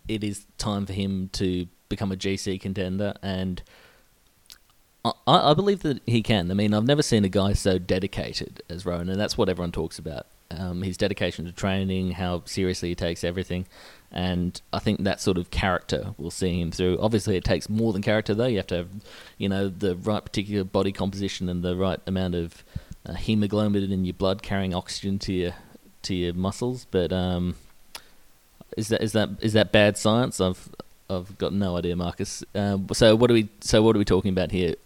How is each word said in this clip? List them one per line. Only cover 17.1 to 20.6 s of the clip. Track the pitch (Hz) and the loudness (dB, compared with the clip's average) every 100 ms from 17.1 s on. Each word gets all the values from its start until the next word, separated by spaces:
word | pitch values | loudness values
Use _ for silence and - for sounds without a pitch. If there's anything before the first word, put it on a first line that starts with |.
| 110 110 92 | 2 0 0
it | |
takes | - 92 - | 0 -2 0
more | 107 113 | 0 0
than | 98 | 0
character, | 104 110 - | 0 0 2
though. | 104 127 | 0 2
You | 107 | 0
have | 92 | -2
to | 87 | -4
have, | 87 101 - - - - | -4 -10 -16 -20 -18 -6
you | 101 | -2
know, | 98 98 | 0 -2
the | 90 101 | -2 -2
right | 90 101 104 | -2 -2 -4
particular | - - 98 104 | -4 -6 -2 -2